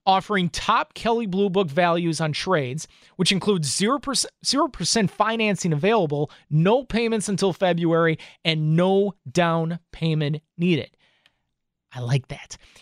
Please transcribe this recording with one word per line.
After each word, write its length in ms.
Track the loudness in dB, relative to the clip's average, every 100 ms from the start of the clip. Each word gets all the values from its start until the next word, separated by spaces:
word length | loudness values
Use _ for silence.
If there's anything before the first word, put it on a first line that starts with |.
offering 460 | 0 0 0 -2 -2
top 440 | -4 0 0 -2
Kelley 320 | -6 -2 -2 -2
Blue 220 | -2 0
Book 200 | 0 -2
values 520 | 0 0 0 -2 -2
on 120 | -4
trades, 540 | -4 -2 -2 -2 -8 -12 _ -20 -2
which 160 | 0
includes 420 | 0 0 0 -2
zero 240 | 0 0 0
percent, 340 | -2 -4 -4 _
zero 240 | -4 0 -2
percent 420 | -2 -2 0 0
financing 640 | 0 -2 0 0 0 -2
available, 580 | 0 2 2 2 -2 -4 -8 -2
no 340 | 2 4 2
payments 440 | 0 -2 0 -2 -2
until 240 | 0 0
February, 640 | 2 0 2 2 2 2 0 -8 -6
and 320 | -2 0 2 2
no 380 | 4 2 0 -4 -4
down 480 | 0 2 0 -2 -6 _
payment 520 | -4 -2 0 -2 -4 _ -2
needed. 320 | 0 2 -2 _ _ _ _ _ _ _ _ _ _
I 80 | -10
like 280 | -2 -2 -2
that. 280 | -18 -16 -20 _ -14